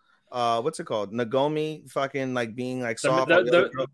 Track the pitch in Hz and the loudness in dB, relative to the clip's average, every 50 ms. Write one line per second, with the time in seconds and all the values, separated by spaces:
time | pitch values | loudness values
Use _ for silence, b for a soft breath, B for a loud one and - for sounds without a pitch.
0 | _ _ _ _ _ - - 123 120 117 117 117 117 160 165 - 170 - 127 107 | _ _ _ _ _ -8 -4 0 2 2 2 2 0 -2 -4 -4 -6 -4 -2 -2
1 | 101 98 104 120 123 110 127 131 139 151 156 156 156 156 156 - - 135 - 147 | -2 -2 -2 -4 -2 0 2 2 2 2 0 -2 -4 -4 -6 -10 -12 -6 -4 -2
2 | 135 135 - 139 135 131 127 123 120 113 104 123 123 127 127 127 123 117 113 - | -2 -2 -2 -4 -4 -2 -2 -2 -2 -4 -4 -6 -6 -6 -4 -4 -4 -4 -4 -2
3 | - 127 131 131 131 143 165 180 - - 170 175 190 - 135 135 135 139 | 0 2 2 2 4 4 4 4 6 6 4 4 4 4 -2 -6 -6 -6